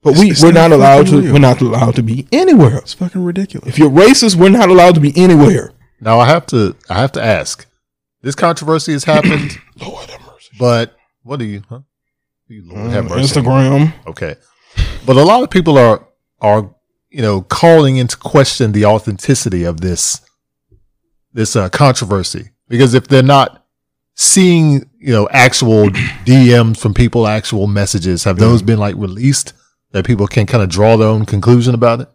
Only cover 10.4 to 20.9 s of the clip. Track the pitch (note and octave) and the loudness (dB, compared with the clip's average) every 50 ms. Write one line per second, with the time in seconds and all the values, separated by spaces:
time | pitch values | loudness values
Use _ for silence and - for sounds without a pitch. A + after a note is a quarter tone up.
10.4 | _ _ _ G#2 B2 B2 A#2+ A#2 A#2 A2+ _ _ _ _ _ _ _ A#2 C#3+ C#3 | _ _ _ -4 -2 -2 -2 -2 -4 -8 _ _ _ _ _ _ _ -16 -12 -12
11.4 | A#2+ G#2+ G2+ G2+ G2+ _ A#2+ C3 C#3 _ _ _ _ _ _ _ _ _ _ _ | -10 -12 -12 -14 -16 _ -20 -20 _ _ _ _ _ _ _ _ _ _ _ _
12.4 | _ _ A2+ G#2 F2 E2+ F2+ G2+ G#2+ A#2+ A#2+ - - - F2 A#2+ C3+ C#3 - D3 | _ _ -20 -20 -20 -18 -16 -12 -10 -8 -6 -6 -6 -6 -4 -4 -4 -2 -2 -2
13.4 | A#2+ B2 C3 C3+ C3 C3 C#3 C#3 D3+ D#3+ D#3 - _ E2 D#2 - - D#2 D2 _ | -2 0 0 0 0 0 0 0 0 -2 -4 -8 _ -20 -14 -12 -12 -12 -12 _
14.4 | _ _ _ _ _ _ _ - - - - - - C3+ B2+ C3 D3 F3+ A3 B3+ | _ _ _ _ _ _ _ -6 -6 -6 -6 -8 -2 0 2 2 4 4 2 0
15.4 | B3+ - - F#3 E3 E3+ D3 C3+ A#2+ A#2 G#2+ - _ _ _ _ _ _ _ _ | 0 -2 -2 -2 0 2 4 4 4 4 2 0 _ _ _ _ _ _ _ _
16.4 | A2 G#2 G#2 A2 G2+ F#2+ _ _ _ _ _ _ _ _ - D3 A#2 G#2+ G2+ F#2+ | -2 0 0 0 -2 -6 _ _ _ _ _ _ _ _ -10 -6 -4 -4 -4 -4
17.4 | F#2 _ - - - E3+ E3 D#3+ D3 C3+ C3 C3 B2 A#2 - _ - - - D3+ | -6 _ -6 0 2 4 4 4 2 2 0 -2 -4 -6 -8 _ -12 -2 0 0
18.4 | - - - - B2+ G#2+ G2+ G#2 G#2 G#2 G#2+ G#2+ - A2+ G2+ F2+ - - C3+ A#2+ | 0 0 -2 -4 -4 -2 0 0 0 0 0 -2 -4 -8 -10 -8 -4 -4 -4 -2
19.4 | - A2 F#2 F2 E2+ E2+ E2 D#2 F2+ F#2 F2 - - - - - _ _ _ _ | -4 -6 -6 -4 -6 -6 -8 -8 -8 -8 -6 -6 -6 -8 -8 -10 _ _ _ _
20.4 | _ _ _ _ _ _ _ _ _ _ | _ _ _ _ _ _ _ _ _ _